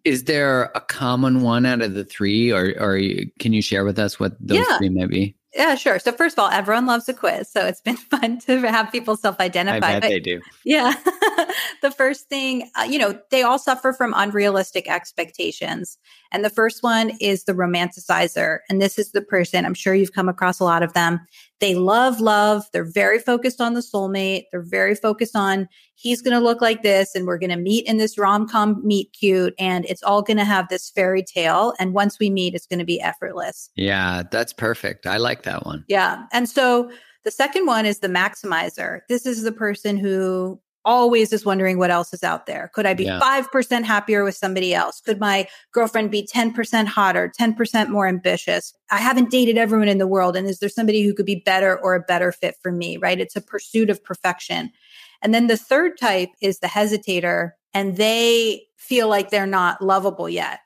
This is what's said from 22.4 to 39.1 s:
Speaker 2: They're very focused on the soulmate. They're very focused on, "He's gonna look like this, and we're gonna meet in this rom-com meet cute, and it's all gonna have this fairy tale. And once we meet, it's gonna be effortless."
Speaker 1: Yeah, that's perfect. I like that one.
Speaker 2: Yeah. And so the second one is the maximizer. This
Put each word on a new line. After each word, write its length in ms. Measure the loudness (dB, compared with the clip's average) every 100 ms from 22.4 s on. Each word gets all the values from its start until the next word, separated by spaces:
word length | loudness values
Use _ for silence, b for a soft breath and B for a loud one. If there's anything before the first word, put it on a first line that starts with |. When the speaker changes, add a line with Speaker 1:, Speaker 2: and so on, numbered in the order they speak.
| 4 2 -2
Speaker 2:
They're 120 | -6 -2
very 300 | 0 2 2
focused 400 | 2 0 0 -2
on 140 | -2
the 60 | -2
soulmate. 640 | -4 -4 -4 -2 -2 -4 -6
They're 100 | -12
very 340 | -6 -2 0 0
focused 400 | 0 -2 -2 0
on, 320 | 0 0 -4 b b
"He's 260 | _ -4 -2
gonna 200 | 0 2
look 200 | 2 2
like 220 | 0 2
this, 320 | 2 4 2
and 120 | -2 -4
we're 120 | -2
gonna 180 | -2 -2
meet 300 | 0 0 2
in 100 | 0
this 200 | 0 0
rom-com 680 | 2 2 0 0 2 2
meet 280 | 0 0 -2
cute, 420 | -2 2 2 2 -2
and 260 | -2 -2 -4
it's 160 | -4
all 200 | 0 0
gonna 220 | 2 0
have 240 | 2 0 0
this 220 | -6 -6
fairy 320 | -2 0 0
tale. 520 | -2 -2 0 2 0 -2
And 160 | -2
once 240 | 0 0 0
we 100 | 0
meet, 260 | 0 -2
it's 120 | -6 -6
gonna 180 | -6
be 160 | -4 -2
effortless." 720 | -4 -6 -10 -8 -10 -12 -12 -4
Speaker 1:
Yeah, 480 | -2 0 -2 -4 -4
that's 220 | -4 -4
perfect. 540 | -4 -4 -2 -6 -8 -4
I 100 | -2
like 260 | -2 -4
that 200 | -8 -8
one. 200 | -8 -10 -2
Speaker 2:
Yeah. 360 | 0 0 -2 -4
And 160 | -4 -2
so 420 | 2 4 2 0 B B B
the 60 | -6
second 360 | -2 -2 0 0
one 200 | 0 0
is 140 | -2
the 80 | -2
maximizer. 920 | 0 -2 -4 -4 -4 -4 -6 -8 -8
This 180 | -4